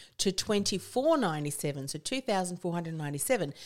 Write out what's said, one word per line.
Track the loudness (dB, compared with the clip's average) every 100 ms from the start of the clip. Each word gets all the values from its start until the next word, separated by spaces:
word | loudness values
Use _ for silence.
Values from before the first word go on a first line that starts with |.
| -18 -2
to | 0
twenty-four | 0 0 2 2 -2 -2 2 4 4
ninety-seven, | 4 0 -2 -2 -2 -2 -6
so | -6
two | -4 -2
thousand | 2 0 0 -2
four | -2
hundred | -2 -2
ninety-seven, | -4 -4 -2 2 2 2 -4